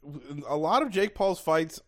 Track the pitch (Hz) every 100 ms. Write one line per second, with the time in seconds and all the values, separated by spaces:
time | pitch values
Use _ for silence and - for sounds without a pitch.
0 | 143 147 135 147 123 151 156 240 285 185
1 | 208 - 196 175 - 160 160 -